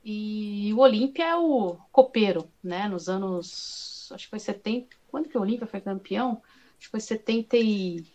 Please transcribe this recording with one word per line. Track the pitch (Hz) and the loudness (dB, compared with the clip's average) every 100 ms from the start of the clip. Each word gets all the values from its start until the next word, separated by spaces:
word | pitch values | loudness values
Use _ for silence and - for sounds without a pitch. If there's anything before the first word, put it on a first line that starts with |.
e | 220 208 214 214 208 202 208 | -8 -8 -6 -6 -6 -4 0
o | 220 | 6
Olímpia | 262 214 269 302 | 6 6 0 0
é | 330 | 0
o | 339 330 262 190 175 - | 2 2 2 0 -4 4
copeiro, | - 262 226 202 175 160 _ | 6 6 6 2 2 -4 _
né? | 185 175 202 | -8 -4 -4
Nos | 185 - | -4 -4
anos, | 190 190 180 170 - - - - - - | -2 -2 -4 -6 -12 -12 -12 -14 -16 -18
acho | - | -18
que | - | -12
foi | 214 | -10
setenta, | - 202 214 240 247 - _ | -8 -6 -4 -4 -6 -20 _
quando | 277 330 | -8 -4
que | 240 | -2
o | |
Olímpia | 196 233 220 | -2 -2 -6
foi | 196 | -10
campeão? | 196 196 - 196 247 220 _ - _ _ | -8 -8 -6 -4 -2 -4 _ -20 _ _
Acho | - | -10
que | |
foi | 220 | -10
setenta | - 220 - 226 226 240 | -6 -6 -2 -2 2 2
e | 220 208 185 170 160 | 4 2 -2 -6 -12